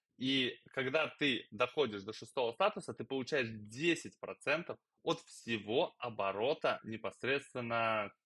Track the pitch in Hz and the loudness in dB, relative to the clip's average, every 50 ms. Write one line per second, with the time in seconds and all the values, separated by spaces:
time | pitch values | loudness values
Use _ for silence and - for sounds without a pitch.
0 | _ _ _ - 123 131 135 135 127 117 - - - - - 135 131 131 131 156 | _ _ _ -4 -2 0 2 2 2 0 -2 -6 -14 -8 -4 -2 -2 0 2 0
1 | 151 127 - - 151 143 123 101 - - - 104 123 123 - 156 143 117 104 101 | 0 0 -2 0 0 2 2 0 -2 -8 -2 0 0 0 2 2 2 2 0 -4
2 | 98 110 107 - - - - 139 123 113 117 - - 107 - 202 - - 117 - | -8 -8 -10 -10 -12 -6 -2 0 0 0 2 2 2 2 2 0 -6 -8 -8 -8
3 | 127 - 135 135 127 - 156 143 123 113 113 110 104 104 110 127 156 170 165 165 | -6 -4 -2 -4 -2 0 0 0 0 0 -2 -8 -12 -12 -8 0 2 2 2 2
4 | - 101 - _ - - 95 - - 131 143 160 180 - 117 - _ _ _ _ | 0 -8 -10 _ -8 -8 -8 -6 -2 0 0 0 0 -4 -8 -10 _ _ _ _
5 | _ 151 165 165 - - - - - 117 117 107 101 104 110 143 175 - - _ | _ -2 -2 -2 -2 -12 -20 -14 -4 -2 -2 -2 -2 0 2 2 2 2 0 _
6 | - 120 110 104 98 98 95 98 110 135 160 - - 139 110 - - - 110 110 | -8 -8 -4 -2 0 0 0 2 2 2 2 2 2 0 0 0 -4 -8 -10 -6
7 | - 98 - - - 117 139 139 135 - - 127 120 117 117 117 113 113 110 107 | -6 -6 -6 -4 -2 0 0 0 -2 -4 -6 -6 -4 0 2 2 4 4 2 2
8 | 104 101 - _ _ | 0 -2 -6 _ _